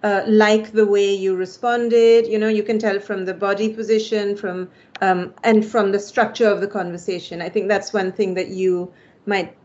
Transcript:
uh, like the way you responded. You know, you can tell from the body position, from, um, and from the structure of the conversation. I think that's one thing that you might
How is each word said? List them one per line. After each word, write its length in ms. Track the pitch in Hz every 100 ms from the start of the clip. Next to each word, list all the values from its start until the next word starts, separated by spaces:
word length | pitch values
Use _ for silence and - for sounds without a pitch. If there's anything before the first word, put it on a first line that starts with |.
uh, 200 | 214 196 208
like 460 | 214 214 220 214
the 140 | 214 208
way 280 | 202 202
you 220 | 196 190 185
responded. 880 | 185 - 240 240 233 233 226 226 226
You 120 | 214
know, 100 | 214
you 140 | 214
can 160 | 208 220
tell 200 | 220 196
from 260 | - 196 185
the 80 |
body 340 | 180 196 196 220
position, 680 | 220 214 220 214 214 202
from, 360 | 202 196 180 180 _ _ -
um, 320 | 190 185 180 -
and 180 | 226 220
from 280 | 214 233 202
the 60 | 202
structure 500 | 202 - 220 - 226
of 140 | 196
the 40 | 196
conversation. 760 | 202 175 175 175 180 - 170
I 80 | 175
think 180 | 214 190
that's 240 | 202 202
one 200 | 208 185
thing 200 | 185 196
that 140 | 185 185
you 420 | 190 185 180 180 _ _ _ -
might 280 | 196 170 -